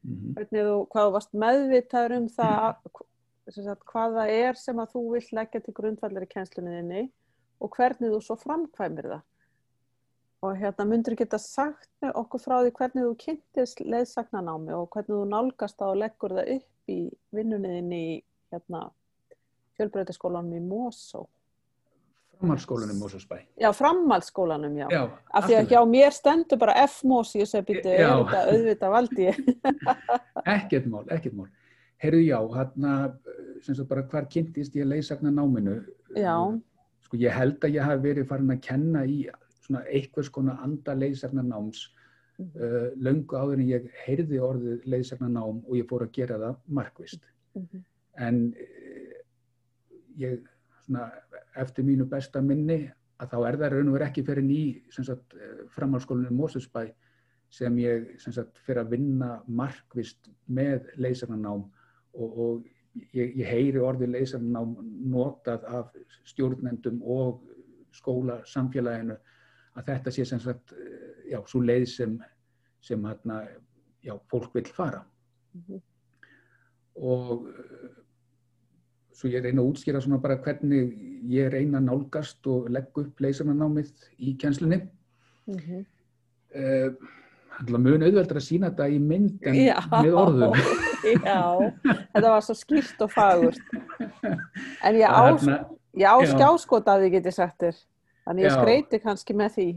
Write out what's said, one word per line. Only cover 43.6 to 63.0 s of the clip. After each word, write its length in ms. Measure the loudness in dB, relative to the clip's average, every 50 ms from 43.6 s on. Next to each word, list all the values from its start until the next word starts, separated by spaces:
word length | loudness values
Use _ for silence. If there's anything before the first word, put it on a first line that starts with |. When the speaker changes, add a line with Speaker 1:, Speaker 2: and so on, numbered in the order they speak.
| 0 0
Speaker 1:
ég 200 | 0 -2 -4 -8 -20 -14 -6
heyrði 340 | -4 -2 -2 -2 -2 -2 -2
orðið 440 | -2 -2 -2 -4 -4 -6 -6 -6 -4
leiðsagnarnám 800 | -4 -2 -2 -2 -6 -8 -6 -4 -4 -4 -4 -4 -6 -8 -8 -8
og 80 | -4 -4
ég 100 | -4 -2
fór 140 | -2 -4 -4 -4
að 80 | -6
gera 260 | -4 -6 -6 -4 -4 -6
það 160 | -6 -8 -8 -10 _
markvisst. 540 | -6 -6 -6 -6 -6 _ -20 -20 -20 -20 -20 _ _ _ _ _ _ _
Speaker 2:
Mhm. 280 | -14 -14 -14 -16 -20 -20 _ _ _ _ _ _
Speaker 1:
En, 380 | -8 -4 -2 0 0 0 -2 -4
eh, 640 | -10 -18 -20 -20 -20 -20 -20 -20 -20 -20 -20 -20 -20 -20 _ _ _ _ _ _ _ _ _ _ _ _ _ -20 -20 _ _ -12
ég, 240 | -8 -8 -6 -6 -8 -10 _ _ _ _ _ _ _ _
svona, 260 | -6 -6 -6 -6 -12 -14 -20 _ _ -20 -20 _ _ _
eftir 300 | -8 -8 -6 -4 -2 0
mínu 200 | 2 2 2 0 -2
besta 320 | -4 -8 -8 -6 -4 -2
minni, 500 | 0 0 0 0 0 -2 -2 -2 -4 -8 -14 _ _ _ _ _
að 100 | -14 -8
þá 180 | -4 -2 -2
er 100 | -2 -2
það 140 | -2 -2 -2
raun 160 | 0 0 0
og 60 | 0 0
veru 120 | 0 -2
ekki 200 | -4 -4 -6 -4
fyrr 140 | -2 -2 0
en 100 | 0 0
í, 320 | 0 0 -2 -4 -6 -8 _ _
sem 140 | -12 -10 -8
sagt, 280 | -8 -8 -12 _ _ -20
eh, 280 | -20 -20 -20 -18 -18 -20 -16
framhaldsskólanum 600 | _ -4 -2 -2 -2 -2 -4 -4 -4 -4 -2 -2
í 40 | 0
Mosfellsbæ 560 | -2 -2 -2 -4 -8 -12 _ _ -10 -10 -10 -14 _ _ _ _ _ _ _ _ _ _ _
sem 260 | -10 -6 -2 -2 0
ég, 420 | 0 0 0 0 -2 -4 -8 -18 -16
sem 140 | -14 -10 -8
sagt, 240 | -8 -10 -10 _
fer 180 | _ _ -4 -4
að 120 | -4 -2 -2
vinna 520 | -2 -2 0 0 0 -2 -2 -4 -8 -12 -10
markvisst 800 | -6 -4 -4 -4 -4 -8 -14 _ _ -8 -8 -8 -8 -12 _ _ -20 _ _ _ -6
með 400 | -4 -2 0 0 -2 -4 -6 -10 -8
leiðsagnarnám 640 | -4 -4 -4 -2 -4 -6 -8 -8 -8 -6 -6 -6 -8 -8 -12 _ _ _ _ _ _ _ _ _
og, 220 | -10 -10 -8 -6 -4
og 240 | -4 -4 -4 -6 -10 -16 _ _ _ _ _ -18